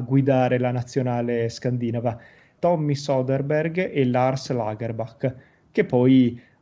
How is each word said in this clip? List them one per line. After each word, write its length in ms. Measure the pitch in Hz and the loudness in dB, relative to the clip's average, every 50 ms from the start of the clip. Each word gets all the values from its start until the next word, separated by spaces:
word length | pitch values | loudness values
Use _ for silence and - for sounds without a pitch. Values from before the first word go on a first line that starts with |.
| 120 | -2
guidare 520 | 120 131 139 131 139 135 127 127 123 127 127 | 0 2 2 4 4 4 4 4 2 2 0
la 120 | 127 123 | 0 0
nazionale 800 | 123 123 120 - - 139 127 123 120 120 120 120 120 117 117 117 | -2 -4 -6 -4 -4 -4 -2 -2 -2 -2 -2 -2 -2 -2 -2 -4
scandinava: 720 | - - - 127 123 120 120 120 117 120 117 120 110 - - - - _ _ _ _ _ | -4 -6 -4 -4 -2 -2 -2 -4 -4 -4 -4 -4 -6 -6 -10 -20 -20 _ _ _ _ _
Tommy 360 | - 170 175 160 151 147 143 | 0 0 0 0 0 -2 -2
Soderberg 960 | 143 - - 135 131 127 131 135 135 139 143 151 151 156 165 165 180 185 - - | -2 -2 -2 -2 0 0 0 -2 -2 -2 -2 -2 -2 -2 -2 -4 -4 -4 -2 -2
e 120 | 147 131 | 0 0
Lars 460 | 123 123 127 127 131 131 131 - - | 2 2 2 2 0 0 -2 -4 -4
Lagerbäck, 840 | 131 120 110 107 107 107 117 113 113 113 117 - - - - 127 - - - _ _ _ _ _ | -4 -4 -4 -6 -6 -6 -6 -6 -6 -6 -8 -10 -8 -6 -4 -4 -4 -6 -14 _ _ _ _ _
che 140 | - 220 196 | -2 -2 0
poi 560 | - 131 123 123 131 135 131 123 120 120 120 - _ _ _ | 2 2 4 6 6 6 6 6 4 0 -4 -12 _ _ _